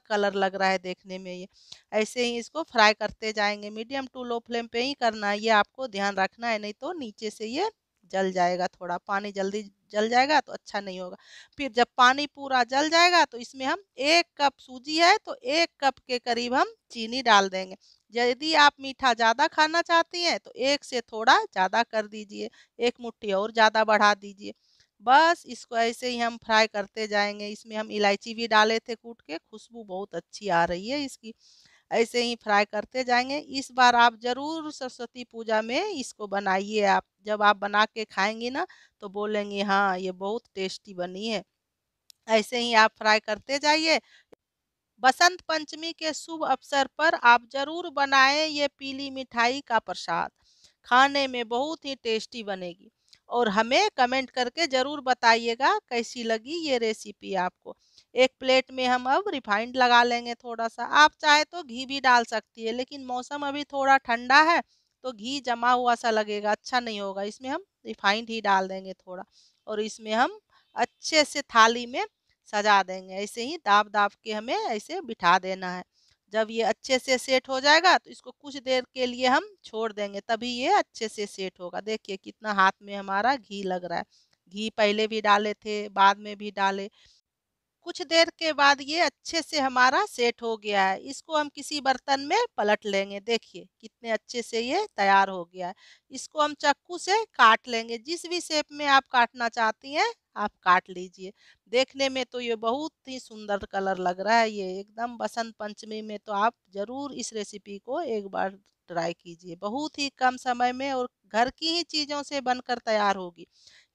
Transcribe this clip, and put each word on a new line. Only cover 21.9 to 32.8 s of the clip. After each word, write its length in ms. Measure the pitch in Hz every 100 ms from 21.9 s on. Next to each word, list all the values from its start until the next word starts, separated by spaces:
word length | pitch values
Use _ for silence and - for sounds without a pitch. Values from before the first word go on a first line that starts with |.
| 220 208
दीजिए, 420 | 214 202 208 220 - _ -
एक 140 | 240 -
मुट्ठी 300 | 233 - 214
और 180 | 190 214
ज़्यादा 320 | 226 220 220
बढ़ा 300 | 220 208 208 208
दीजिए। 380 | 202 196 202 - _ _ _ _
बस 400 | 208 269 330 339 -
इसको 300 | 240 - 233
ऐसे 320 | 233 240 247
ही 80 | 240
हम 180 | 233 233
फ्राई 300 | - 220 220
करते 400 | 208 196 - 214
जाएंगे। 400 | 208 208 208 208
इसमें 260 | 214 226 214
हम 140 | 220
इलायची 420 | 208 202 202 226
भी 140 | 220 233
डाले 320 | 214 214 226
थे 160 | - 226
कूट 260 | 233 233
के, 160 | - 320
खुशबू 440 | - 220 - 233 208
बहुत 300 | 185 202 170
अच्छी 340 | - - 202
आ 140 | 170 170
रही 240 | 175 208
है 140 | 294
इसकी। 300 | 277 - 220 - _ _ _ _ -
ऐसे 300 | 208 233 240
ही 140 | 240 233
फ्राई 300 | 214 202 208
करते 380 | 208